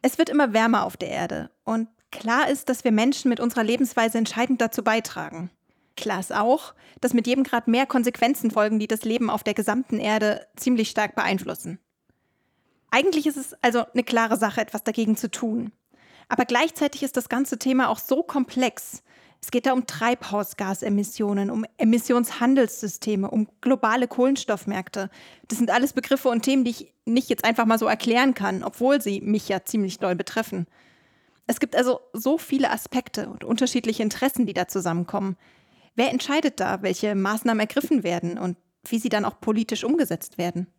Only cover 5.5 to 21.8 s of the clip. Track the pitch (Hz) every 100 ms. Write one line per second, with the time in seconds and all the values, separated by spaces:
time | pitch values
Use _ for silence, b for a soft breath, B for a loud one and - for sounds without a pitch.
5.5 | _ _ _ _ - 214 190 185 208 220
6.5 | 302 - b b b 247 240 233 262 262
7.5 | 240 233 240 269 262 240 - 240 285 226
8.5 | 214 208 220 214 220 226 233 233 214 -
9.5 | 208 214 220 262 220 208 220 214 - -
10.5 | - - 247 214 - 208 - 190 190 165
11.5 | - - 190 _ _ _ _ _ _ _
12.5 | _ _ _ _ 233 349 311 294 285 262
13.5 | - 247 233 - 240 240 233 226 214 214
14.5 | 233 214 208 - 220 220 214 208 - 226
15.5 | 226 226 _ _ b b b b - -
16.5 | 240 320 - 285 - 277 - - 233 277
17.5 | 233 269 262 226 220 - 277 - 285 254
18.5 | - 247 - - - b b b b -
19.5 | 240 262 254 247 - 226 240 - 202 196
20.5 | - 190 196 - 202 202 - 208 202 196
21.5 | 220 220 -